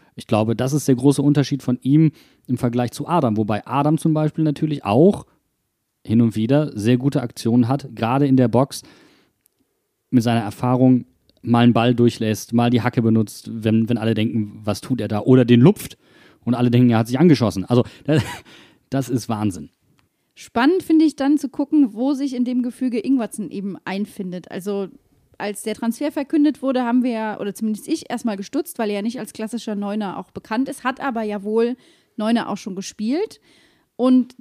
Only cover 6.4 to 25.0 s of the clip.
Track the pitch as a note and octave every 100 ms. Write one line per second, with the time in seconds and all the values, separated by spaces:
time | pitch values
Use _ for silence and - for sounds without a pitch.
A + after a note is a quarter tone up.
6.4 | A2+ C#3+ D3+ G#2+ G#2+ B2 C#3 C#3+ B2 -
7.4 | A2+ B2 A#2+ C#3 C3+ A2+ A2+ C3+ C#3+ C3
8.4 | A#2+ A#2+ C#3+ - - _ _ _ _ _
9.4 | _ _ _ _ _ _ _ B2+ A#2 A#2
10.4 | G#2 - B2 B2+ C3 B2+ - _ _ _
11.4 | A#2 A#2 A#2+ A2+ A#2+ A#2+ A#2+ - A2 G#2
12.4 | - A#2 A#2+ B2 A#2+ B2 A2+ A2+ G#2+ -
13.4 | A2 A2+ A2 A2 A2 A#2 A2 G#2+ A2 A2+
14.4 | G#2 G#2+ G#2+ G2 - A#2+ G#2 G#2+ C#3 C3
15.4 | A#2 A#2+ D3+ - - - _ _ _ _
16.4 | A#2 A#2+ B2 A#2+ B2 A2+ A2+ B2+ F3 C3
17.4 | A2 G2 - B2 - - - D3+ - -
18.4 | - - - _ _ C3+ B2 B2 - G#2+
19.4 | G#2+ F2 D2 _ _ _ _ _ _ -
20.4 | - A#3 C4+ F#4 - D#4+ D#4 - C4+ D4+
21.4 | B3+ - C#4 D4+ A#3+ G#3 C4 C4+ C#4 B3+
22.4 | A#3+ B3+ A#3+ - B3+ A3+ B3+ C4+ G#3 -
23.4 | F#3+ G3+ G3 F3 - G3 G#3 - F#3 F3+
24.4 | - G3 F#3+ G3+ F#3+ -